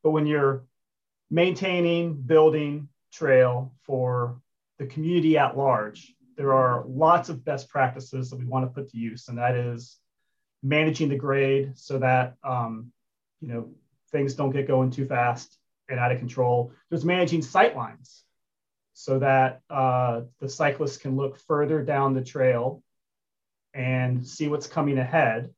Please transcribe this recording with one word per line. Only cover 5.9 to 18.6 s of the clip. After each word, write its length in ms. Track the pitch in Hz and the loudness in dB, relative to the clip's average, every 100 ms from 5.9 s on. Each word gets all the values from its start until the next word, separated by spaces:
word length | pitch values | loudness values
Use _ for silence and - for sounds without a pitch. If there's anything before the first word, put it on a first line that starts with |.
| - - _ _ - | -10 -20 _ _ -6
there 160 | 139 | 2
are 320 | 131 127 120 127 | 4 4 0 -4
lots 400 | 131 160 170 - | 2 4 4 0
of 160 | 143 | -8
best 240 | - 131 - | -6 -6 -6
practices 640 | 143 131 131 - 135 123 | -2 -2 -2 -10 -8 -8
that 100 | 131 | -8
we 40 | |
wanna 220 | 127 131 127 | -4 -4 -4
put 240 | 143 - | -8 -10
to 80 | 113 | -8
use. 300 | 113 113 - | -8 -10 -12
And 100 | 120 | -4
that 160 | 120 | -2
is 440 | 120 123 117 123 _ _ _ _ _ _ _ | 0 -4 -8 -14 _ _ _ _ _ _ _
managing 460 | 135 151 156 143 147 | -2 2 2 0 -2
the 60 | 135 | -2
grade 640 | 139 139 135 135 135 - | 0 0 2 0 -2 -10
so 200 | - 135 | -8 -2
that, 340 | 131 127 127 - | 2 2 0 -6
um, 480 | 139 123 113 113 120 _ _ _ _ _ | -6 -4 -4 -8 -14 _ _ _ _ _
you 60 | 143 | -10
know, 240 | 117 113 - _ _ _ | -10 -10 -18 _ _ _
things 240 | 147 135 | -2 -2
don't 160 | 127 139 | -2 -2
get 160 | 139 135 | -2 2
going 240 | 131 127 | 2 2
too 160 | - 131 | -2 -4
fast 500 | 120 120 123 - _ _ _ - | 0 0 -2 -10 _ _ _ -10
and 80 | 123 | -2
out 140 | 123 | 0
of 60 | 120 | -2
control. 540 | 120 131 123 120 123 - _ | -4 -2 2 2 0 -10 _
There's 140 | 160 | -2
managing 360 | 156 180 180 165 | 0 2 2 0
sight 340 | - 190 233 | 0 2 2
lines 480 | 135 110 113 - - _ _ _ _ | 2 -10 -12 -20 -20 _ _ _ _